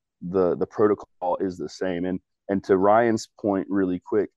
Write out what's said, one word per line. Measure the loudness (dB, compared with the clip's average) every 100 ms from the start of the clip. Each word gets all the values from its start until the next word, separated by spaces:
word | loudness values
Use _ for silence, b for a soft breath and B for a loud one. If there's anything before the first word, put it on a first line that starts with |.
| _ _
the, | -4 0 2 0
the | -4
protocol | 2 2 2 -6 -8 -4 -2
is | -4 -6
the | -12
same. | -6 -6 -4
And, | -4 -6 _ _ -6
and | -4
to | 2 2
Ryan's | 6 4 4 0 -4 _
point | -2 -2 -2
really | -2 0 -2
quick | -2 -2 -2